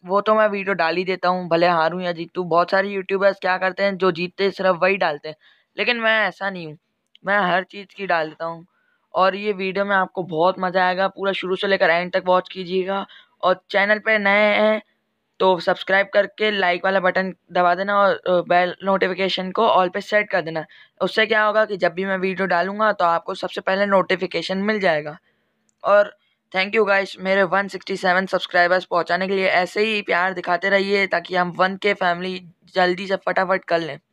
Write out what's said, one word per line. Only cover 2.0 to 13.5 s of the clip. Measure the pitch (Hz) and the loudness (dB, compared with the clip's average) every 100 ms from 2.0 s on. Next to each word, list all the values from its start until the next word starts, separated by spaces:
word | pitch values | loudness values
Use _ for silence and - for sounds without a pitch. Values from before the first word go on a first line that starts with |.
या | 180 | -6
जीतूँ। | 170 170 175 180 | -6 -8 -8 0
बहुत | 165 175 | 2 2
सारे | 196 196 | 2 0
यूट्यूबर्स | 196 185 196 196 190 | -4 -4 0 2 0
क्या | 185 180 | -2 0
करते | 185 185 | -2 0
हैं, | 202 190 | -2 2
जो | 185 | 0
जीतते | 160 180 - | 0 -6 -2
हैं | 196 | -2
सिर्फ | 185 190 175 | 0 0 2
वही | 185 196 | 2 2
डालते | 180 151 156 | 0 -2 -10
हैं, | 156 _ _ _ - | -16 _ _ _ -6
लेकिन | 208 240 | -2 0
मैं | 226 220 202 | 0 2 0
ऐसा | - 196 | -2 -8
नहीं | 185 160 | -6 -12
हूँ, | 151 _ _ _ _ 180 | -14 _ _ _ _ -2
मैं | 202 | 0
हर | 185 175 | 2 0
चीज़ | 185 202 190 - | -2 -14 -16 -12
की | 196 | -2
डालता | 170 156 156 165 | -2 -2 -6 -10
हूँ। | 165 170 _ _ _ _ | -10 -16 _ _ _ _
और | - 190 190 | 2 2 2
ये | 208 | -4
वीडियो | 190 190 185 202 | -2 -4 -2 0
में | 196 | 0
आपको | 185 - | 0 -4
बहुत | 185 156 175 190 | -6 0 0 2
मज़ा | 185 185 180 | -2 0 0
आएगा, | 180 190 | 0 -2
पूरा | 190 196 | -2 -4
शुरू | 185 185 185 | -4 -4 -2
से | 202 | 0
लेकर | 190 185 | 2 4
एंड | 170 180 | 2 0
तक | 190 180 | -4 2
वॉच | 180 175 | 0 0
कीजिएगा। | 190 180 190 185 196 196 - _ _ | -12 -4 -4 -2 -4 -6 -16 _ _
और | 180 | 0